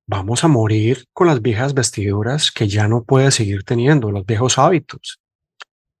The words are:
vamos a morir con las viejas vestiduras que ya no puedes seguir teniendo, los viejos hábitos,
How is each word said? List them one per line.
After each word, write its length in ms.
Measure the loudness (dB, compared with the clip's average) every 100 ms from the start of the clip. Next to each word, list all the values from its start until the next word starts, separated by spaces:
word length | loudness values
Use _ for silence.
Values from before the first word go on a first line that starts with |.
| -10
vamos 380 | -6 -4 0
a 40 | 2
morir 560 | 4 2 2 0 -2 -4
con 140 | 0 2
las 160 | 2
viejas 320 | 0 -2 -2
vestiduras 760 | -2 -2 -2 -4 -2 -2 -2 -4
que 180 | -2 -2
ya 200 | 0 0
no 160 | 0
puedes 300 | 2 2 4
seguir 300 | 2 -2 -4
teniendo, 460 | -4 -2 2 2 0
los 140 | -4
viejos 340 | -2 -2 0 2
hábitos, 640 | 2 2 -4 -18 -18 -20 _ _ _ -20 -20 _ _ _